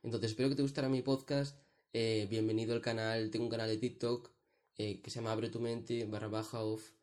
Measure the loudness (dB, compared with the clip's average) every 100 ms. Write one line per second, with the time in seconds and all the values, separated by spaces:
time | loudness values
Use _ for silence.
0 | -2 -2 -2 0 0 2 0 2 2 2
1 | 2 0 2 0 0 -6 _ _ _ 0
2 | 2 2 2 2 4 2 2 0 0 0
3 | 2 0 0 0 0 0 0 0 0 0
4 | 0 0 -4 _ _ _ _ -4 -2 -2
5 | -6 -4 0 0 0 -2 -2 -2 -2 -2
6 | 0 -2 -2 -2 -2 -2 -2 -2 -6 _